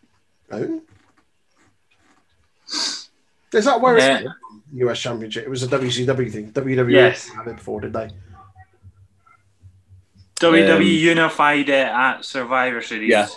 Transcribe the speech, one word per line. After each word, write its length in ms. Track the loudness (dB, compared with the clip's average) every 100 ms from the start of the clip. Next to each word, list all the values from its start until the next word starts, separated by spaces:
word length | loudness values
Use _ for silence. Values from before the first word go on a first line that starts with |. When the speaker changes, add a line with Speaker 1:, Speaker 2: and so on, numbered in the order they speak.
| _ _ _ _ _
Speaker 1:
Oh. 300 | -8 -6 -8 -12 _ _ _ _ _ _ _ _ _ _ _ _ _ _ _ _ _ -12 -8 -8 -8 -14 _ _ _ _
Is 120 | 0 2
that 160 | 2
where 160 | 4 4
Speaker 2:
Yeah. 220 | 4 2
Speaker 1:
it's 100 | -4 -14 -20 -20 -18
U 160 | -2 -2
S 100 | -2
Championship? 460 | -6 -8 -8 -10 -8
It 40 |
was 140 | -6
a 40 | -2
W 240 | -2 -2
C 140 | -2 -2
W 240 | -2 -2
thing. 200 | -6 -8
W 240 | -6 -2 0
W 220 | 4 4
F 160 | 4
Speaker 2:
Yes. 160 | 0 -10
Speaker 1:
had 180 | -14 -14
it 100 | -14
before, 240 | -10 -10
did 120 | -8
they? 160 | -8 -10 -14 -20 -20 -20 -20 -20 _ -20 _ _ _ _ _ _ _ -20 _ _ -20 _ _ _ 0
Speaker 2:
W 260 | 4 6 6
W 220 | 4 4
E 80 | 2 2
Speaker 3:
Um, 60 | 2
Speaker 2:
unified 520 | 0 2 2 2 0
it 180 | 0 0
at 380 | 0 0 -2 -8
Survivor 560 | -8 -2 -2 0 -4
Series, 280 | -6 -4 2
Speaker 3:
yeah. 180 | 2 2